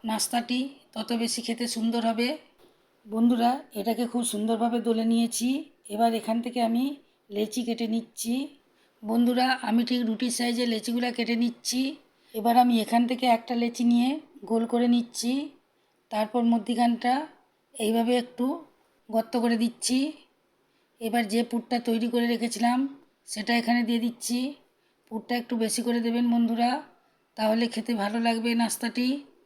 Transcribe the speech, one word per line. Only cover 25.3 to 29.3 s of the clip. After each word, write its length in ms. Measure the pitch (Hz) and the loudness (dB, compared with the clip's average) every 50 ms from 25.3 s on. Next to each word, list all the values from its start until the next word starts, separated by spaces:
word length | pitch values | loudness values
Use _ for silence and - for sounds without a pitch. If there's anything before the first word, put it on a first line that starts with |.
| 240 | -4
একটু 180 | 240 240 - 247 | -4 -2 -4 -2
বেশি 240 | 226 226 214 220 247 | -2 -2 -2 -2 -2
করে 180 | 226 240 240 240 | -2 0 0 0
দেবেন 260 | 226 233 233 240 240 240 | 0 0 0 2 2 2
বন্ধুরা, 400 | 233 240 233 226 233 226 233 247 254 302 294 - _ _ _ _ _ _ _ _ _ | 4 4 2 2 2 2 2 0 0 -2 -6 -12 _ _ _ _ _ _ _ _ _
তাহলে 280 | - 220 214 220 233 233 233 | -2 0 2 2 2 0 -2
খেতে 240 | - 226 226 - 240 | -2 -6 -4 -2 -2
ভালো 240 | 208 196 208 214 233 | -2 -2 -2 -2 0
লাগবে 300 | 226 233 226 226 226 233 233 | 2 2 0 2 0 0 2
নাস্তাটি। 540 | 233 233 226 - - - 233 - 247 247 254 277 285 285 - | 2 2 0 -2 -4 -6 -4 -2 0 0 0 0 -2 -6 -14